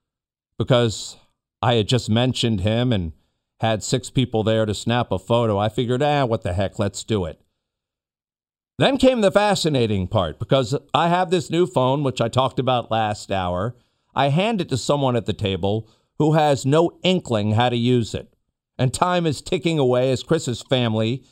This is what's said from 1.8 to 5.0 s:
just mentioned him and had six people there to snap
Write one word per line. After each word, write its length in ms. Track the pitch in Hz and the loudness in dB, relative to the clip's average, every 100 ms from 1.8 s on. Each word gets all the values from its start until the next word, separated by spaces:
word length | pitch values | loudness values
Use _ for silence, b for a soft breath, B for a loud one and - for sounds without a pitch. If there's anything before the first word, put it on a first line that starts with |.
| 101 | 2
just 200 | 123 - | 0 2
mentioned 500 | 110 127 117 120 104 | 2 2 0 -2 0
him 320 | 101 113 123 | 0 0 0
and 200 | 107 82 - _ _ _ _ | 0 -4 -10 _ _ _ _
had 220 | 113 110 | -4 -2
six 280 | - 131 - | -2 -6 -4
people 320 | 135 123 113 | -2 -2 0
there 240 | 107 110 107 | 0 0 0
to 80 | |
snap 360 | 98 - 120 | -4 -2 -2